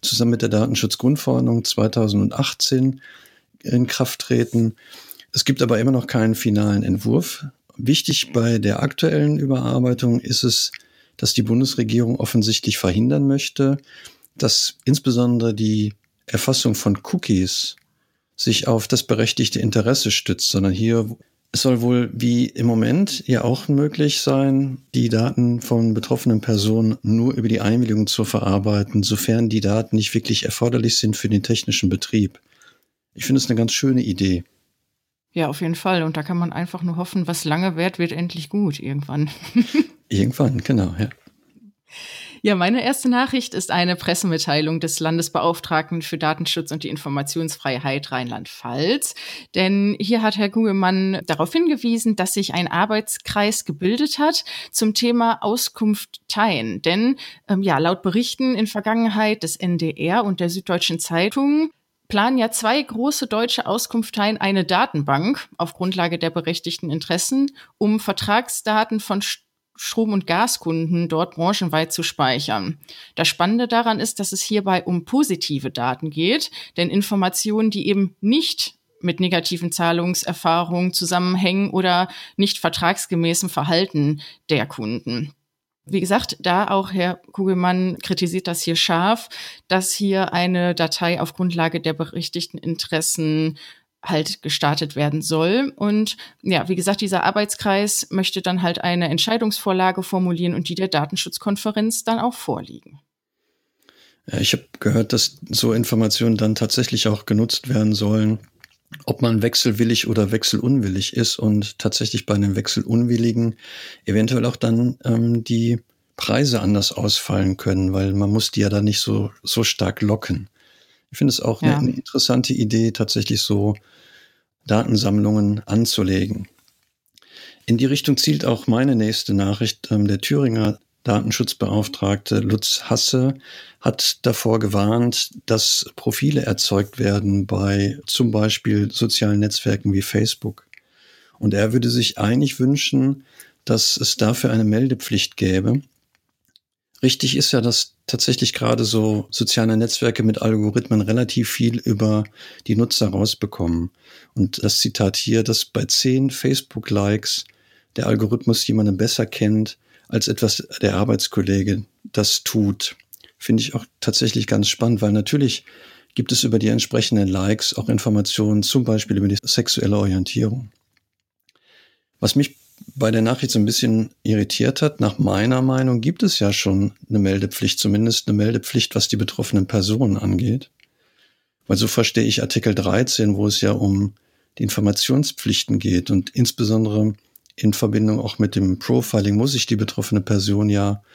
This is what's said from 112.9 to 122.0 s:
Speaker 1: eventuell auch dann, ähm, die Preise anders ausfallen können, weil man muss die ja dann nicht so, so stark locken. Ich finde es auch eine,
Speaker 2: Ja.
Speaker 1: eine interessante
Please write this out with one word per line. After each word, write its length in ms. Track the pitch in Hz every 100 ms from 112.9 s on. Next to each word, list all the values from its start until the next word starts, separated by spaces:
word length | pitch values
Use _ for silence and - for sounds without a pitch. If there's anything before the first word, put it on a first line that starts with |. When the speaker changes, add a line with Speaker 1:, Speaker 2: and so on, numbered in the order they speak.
| 113 120 117 117 117 117 110 - - - - -
Speaker 1:
eventuell 400 | 104 113 123 120
auch 100 | -
dann, 420 | - 113 123 123
ähm, 400 | 127 117 117 117
die 360 | 117 117 117 120 - _ _ -
Preise 460 | - 113 139 117
anders 320 | 98 101 -
ausfallen 640 | - 107 - - 98 95 98
können, 340 | 101 95 92
weil 220 | 95 98
man 160 | 98 101
muss 200 | 107 -
die 120 | -
ja 80 | 104
dann 160 | 104 104
nicht 160 | 101
so, 280 | - 104 104 -
so 220 | - 117 110
stark 360 | - 98 -
locken. 480 | 104 104 - 90 98 _ _ _ _ _ _
Ich 60 | -
finde 140 | 143
es 80 | -
auch 220 | - 110
eine, 100 | -
Speaker 2:
Ja. 60 | 147
Speaker 1:
eine 140 | 127
interessante 640 | -